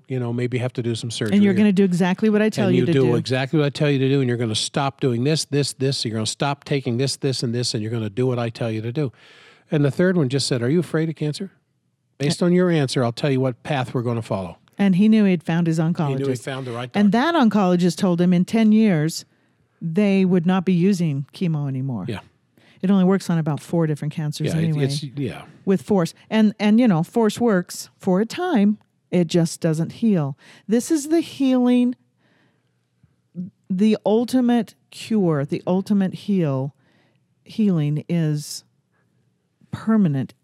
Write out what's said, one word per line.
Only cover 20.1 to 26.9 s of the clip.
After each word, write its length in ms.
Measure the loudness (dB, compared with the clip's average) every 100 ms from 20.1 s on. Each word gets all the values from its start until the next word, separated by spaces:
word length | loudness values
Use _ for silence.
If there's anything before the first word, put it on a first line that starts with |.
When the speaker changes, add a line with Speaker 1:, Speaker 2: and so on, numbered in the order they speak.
| 2 2
Speaker 2:
would 200 | 2 2
not 180 | 0 2
be 80 |
using 520 | 2 2 2 -2 -2 -8
chemo 340 | -6 -4 -2 -4
anymore. 380 | -4 -6 -6 -6
Speaker 1:
Yeah. 120 | -8 -10 _ _ _ _ _
Speaker 2:
It 80 | 0
only 140 | 4
works 260 | 4 2 0
on 80 | -2
about 220 | -2 -4
four 280 | -4 -2 -2
different 260 | -2 -6
cancers 340 | -6 -8 -4 -4
Speaker 1:
Yeah, 100 | -2
it, 60 |
Speaker 2:
anyway. 220 | -2 0 -2
Speaker 1:
it's, 180 | -4
yeah. 400 | -8 -8 -8 -8 -16 -12 -2
Speaker 2:
With 160 | -2
force. 320 | 0 0 0 -6 _
And, 260 | 2 2 2
and, 180 | 2 4
you 80 |
know, 160 | 4